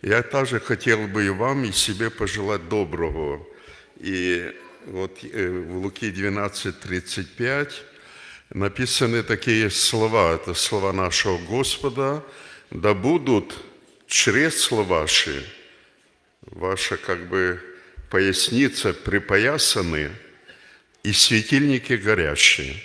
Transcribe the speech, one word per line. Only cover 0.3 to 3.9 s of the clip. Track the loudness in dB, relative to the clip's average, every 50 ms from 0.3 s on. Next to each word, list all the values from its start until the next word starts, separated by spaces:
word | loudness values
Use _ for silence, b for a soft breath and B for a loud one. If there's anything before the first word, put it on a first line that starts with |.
| 0 0 0 0 -2 -4
хотел | -2 -2 -4 -2 2 2 2 2 2
бы | -2 0 0 0
и | 0
вам, | 0 0 0 0 0 0
и | -2 0
себе | 0 0 0 0 0 -2 -4 -4
пожелать | -2 -4 -4 -4 -2 -4 -2 -2 -2 -4 -4 -2
доброго. | -2 -2 -2 -2 -2 -4 -4 -4 -2 -4 -4 -4 -6 -8 -10 -18 B B B B B B B B